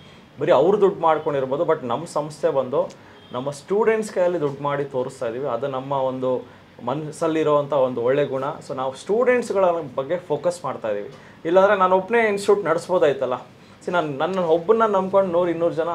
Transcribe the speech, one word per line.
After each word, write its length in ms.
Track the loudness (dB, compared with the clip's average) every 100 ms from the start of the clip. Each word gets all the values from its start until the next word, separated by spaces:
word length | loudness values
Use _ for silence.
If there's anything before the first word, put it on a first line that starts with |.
| -20 -20 -18 -4
ಬರೀ 120 | 2
ಅವ್ರು 280 | 4 4 4
ದುಡ್ಡು 200 | 4 2
ಮಾಡ್ಕೊಂಡಿರ್ಬೋದು, 680 | 0 0 0 -2 -2 0 0
but 200 | 0 -2
ನಮ್ಮ 180 | -6
ಸಂಸ್ಥೆ 460 | -4 -6 -6 -2 -2
ಬಂದು 380 | 0 0 -2 -4 -8 -20 -20 -12
ನಮ್ಮ 180 | -8 -8
ಸ್ಟೂಡೆಂಟ್ಸ್ 640 | -8 -2 0 2 0 0
ಕೈಯಲ್ಲಿ 280 | 0 0 2
ದುಡ್ಡು 220 | -2 -2
ಮಾಡಿ 220 | -4 -4
ತೋರಿಸ್ತಾ 440 | -4 -4 -6 -6 -6
ಇದೀವಿ. 180 | -4 -4
ಅದು 200 | -4 -4
ನಮ್ಮ 260 | -6 -4
ಒಂದು 540 | -2 -2 -2 -2 -2 -6 -18 -20 -12 -6
ಮನಸ್ಸಲ್ಲಿರೋವಂಥ 840 | -6 -8 -4 -2 0 2 2 2
ಒಂದು 300 | 2 0 0
ಒಳ್ಳೆ 220 | 0 2 0
ಗುಣ. 180 | -2 -6 -8 -10
So 80 | -6
ನಾವು 180 | -6
ಸ್ಟೂಡೆಂಟ್ಸ್‌ಗಳ 720 | -6 -2 0 2 0 0 0 2 0 -4
ಬಗ್ಗೆ 220 | -6 -4 -4
ಫೋಕಸ್ 480 | -4 -2 -2 -4
ಮಾಡ್ತಾ 260 | -6 -6 -6
ಇದೀವಿ. 200 | -6 -8 -14 -20 -10
ಇಲ್ಲಾಂದ್ರೆ 340 | 0 4 6 4
ನಾನು 180 | 4 2
ಒಬ್ಬನೇ 320 | 2 2 2
ಇನ್‌ಸ್ಟಿಟ್ಯೂಟ್ 360 | 2 2 2 2
ನಡೆಸ್ಬೋದಾಯ್ತಲ್ಲ. 640 | -2 0 2 2 2 -2 -4 -8 -20 -20 -14
See, 100 | -4
ನಾನು, 160 | -2 0
ನನ್ನ 300 | -2 -2 0
ಒಬ್ಬನ್ನ 480 | 2 2 2 2 2
ನಂಬ್ಕೊಂಡು 460 | 2 2 2 2
ನೂರು, 180 | 2 0
ಇನ್ನೂರು 240 | 0 -2
ಜನ 140 | 0 -2